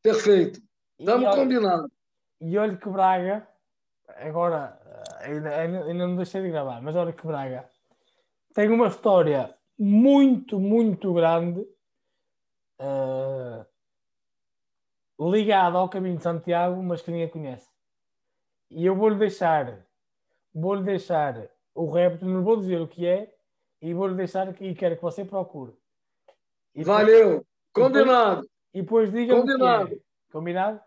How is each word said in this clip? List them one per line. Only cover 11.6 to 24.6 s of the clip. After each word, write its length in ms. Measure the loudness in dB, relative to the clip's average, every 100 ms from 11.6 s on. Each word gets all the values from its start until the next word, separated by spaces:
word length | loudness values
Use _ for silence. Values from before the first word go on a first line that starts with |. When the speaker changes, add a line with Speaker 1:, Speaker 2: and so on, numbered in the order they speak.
| -12 _ _ _ _ _ _ _ _ _ _ _
Speaker 2:
eh, 840 | -8 -6 -4 -6 -6 -8 -10 -14 -18 _ _ _ _ _ _ _ _ _ _ _ _ _ _ -6
ligada 580 | 0 0 2 4 4 2
ao 100 | -2
Caminho 300 | -4 -6 -4
de 60 |
Santiago, 580 | -4 -6 -2 -2 -2 -4
mas 220 | -6 -8
que 80 | -8
ninguém 180 | -6 -6
conhece. 400 | -8 -12 -14 _ _ _ _ _ _ _ _ _ _ _
E 120 | -4
eu 120 | -2 2
vou-lhe 240 | 0 2
deixar, 680 | -2 0 0 0 -2 -12 _ _ _ _ _ _ _
vou-lhe 300 | -8 -4 -4
deixar 640 | -4 -6 -2 -2 -2 -6 -16 _ _ -8
o 160 | -4
repto, 340 | 0 0 0 -4
não 180 | -2
vou 140 | 0 0
dizer 240 | -2 -4
o 60 | -6
que 180 | -6 -2
é, 260 | -2 -4 _ _ _ _ _
e 140 | -8
vou-lhe 220 | -4 -4 -4
deixar 360 | -6 -6 -6
que, 100 | -8